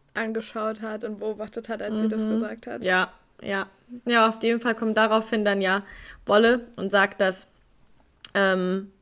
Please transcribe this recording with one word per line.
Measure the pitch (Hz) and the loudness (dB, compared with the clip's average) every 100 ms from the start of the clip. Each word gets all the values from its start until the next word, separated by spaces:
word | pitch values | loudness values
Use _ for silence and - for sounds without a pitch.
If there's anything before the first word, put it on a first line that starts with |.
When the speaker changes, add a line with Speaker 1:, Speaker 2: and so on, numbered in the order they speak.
| _ | _
Speaker 1:
angeschaut | - 220 220 220 226 214 220 | -6 -4 -6 -6 -6 -6 -6
hat | 220 214 220 | -8 -8 -8
und | 208 | -6
beobachtet | 214 208 214 233 226 | -6 -6 -8 -10 -8
hat, | 220 | -8
als | 202 214 | -4 0
sie | 220 | 0
das | 220 214 | 0 -2
Speaker 2:
Mhm. | |
Speaker 1:
gesagt | 220 214 226 - | -2 -4 -8 -12
hat. | 240 | -6
Speaker 2:
Ja, | 190 185 180 - _ - | 0 2 0 -6 _ -14
ja. | - 196 190 _ - 240 - | -6 -6 -6 _ -20 -8 0
Ja, | 240 226 | 4 4
auf | 220 | 2
jeden | 226 233 | 0 0
Fall | 240 226 | 0 -2
kommt | 220 214 | 0 2
daraufhin | 220 220 220 220 208 | 4 2 0 0 2
dann | 196 | 2
ja | 190 196 196 - - - - | 2 0 -4 -18 -20 -10 2
Wolle | 208 226 240 233 - | 4 6 4 -2 -8
und | 196 | 0
sagt, | 202 196 - | 2 2 2
dass, | 190 185 - _ _ _ _ _ _ _ - | 0 0 -8 _ _ _ _ _ _ _ -6
ähm, | 202 190 185 180 190 196 _ | 0 2 2 0 -2 -6 _